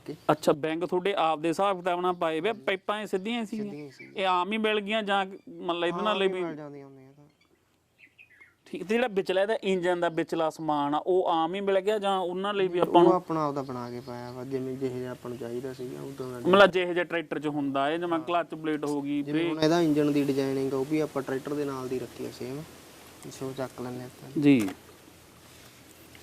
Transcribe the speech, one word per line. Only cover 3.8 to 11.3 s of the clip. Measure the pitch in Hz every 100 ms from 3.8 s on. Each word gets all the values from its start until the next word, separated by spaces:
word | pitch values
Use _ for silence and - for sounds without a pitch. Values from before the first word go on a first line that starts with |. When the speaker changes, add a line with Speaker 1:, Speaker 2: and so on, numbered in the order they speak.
| 147
Speaker 1:
ਹੀ |
ਸੀਗੀਆਂ। | 131 - -
Speaker 2:
ਇਹ | 190
ਆਮ | 180 180
ਹੀ | 220
ਮਿਲ | 214 214
ਗਈਆਂ | 196 220
ਜਾਂ | 202 196 190 196 -
ਮੰਨ | 165 180 170
ਲਾ | 175
ਇਹਦੇ | 175
ਨਾਲ | 208 196
Speaker 1:
ਹਾਂ, | 190
Speaker 2:
ਵੀ? | 185
Speaker 1:
ਮਿਲ | 170 151
ਜਾਂਦੀਆਂ | 147 143 139
ਹੁੰਦੀਆਂ | 135 135
ਤਾਂ। | 139 147 _ _ _ _ _ _ _ - - - - - _ -
Speaker 2:
ਠੀਕ, | 170
ਤੇ | 180 233
ਜਿਹੜਾ | 247
ਵਿਚਲਾ | 196 185 185
ਇਹਦਾ | 202 226
ਇੰਜਨ | 190 185 175 175
ਦਾ | 170
ਵਿਚਲਾ | 165 156 170 160
ਸਮਾਨ | 151 156 147 143 151
ਆ, |
ਉਹ | - 185
ਆਮ | -